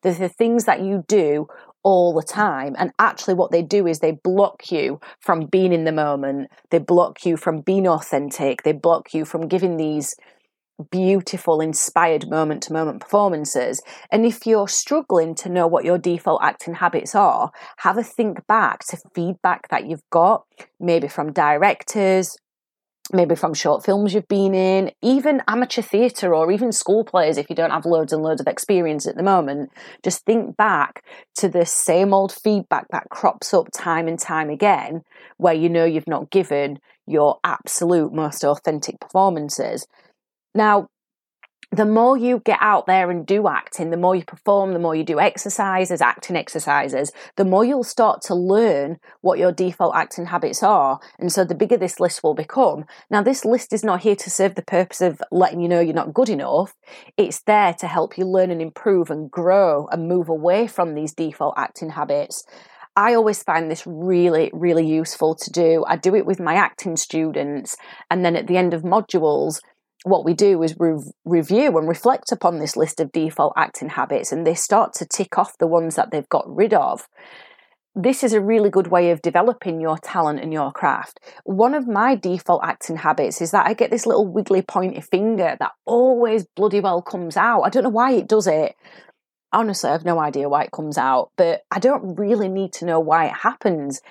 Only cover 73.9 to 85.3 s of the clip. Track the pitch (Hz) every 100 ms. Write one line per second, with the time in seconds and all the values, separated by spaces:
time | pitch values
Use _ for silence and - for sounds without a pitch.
73.9 | 143 127 135 - 143 165 170 - 196 -
74.9 | - 160 - 196 - 175 - 165 170 165
75.9 | 156 - 156 139 151 - 151 208 196 135
76.9 | - - _ - - - _ _ _ _
77.9 | - 196 269 254 220 196 226 208 190 175
78.9 | 175 175 165 175 175 220 240 196 165 160
79.9 | 160 - 185 160 151 151 156 139 - 143
80.9 | 131 - - - - - 190 233 302 247
81.9 | 202 233 262 185 175 - 170 165 - -
82.9 | 160 160 156 143 - 165 202 175 220 240
83.9 | 233 226 214 202 180 202 190 190 196 185
84.9 | - - 180 214